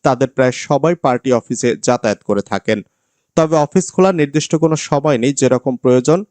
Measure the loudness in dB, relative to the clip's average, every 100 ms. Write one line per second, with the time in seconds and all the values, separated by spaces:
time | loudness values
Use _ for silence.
0 | 0 0 -2 0 -2 -2 -2 0 0 0
1 | -2 -2 0 0 -2 -2 -2 -2 -2 0
2 | 0 -4 -2 -4 -4 -6 -2 -4 -6 _
3 | _ _ _ -2 0 0 2 -2 -2 0
4 | 2 2 -2 -2 -2 0 0 -2 -2 -2
5 | 0 0 0 0 0 0 -2 -2 2 2
6 | 2 0 -2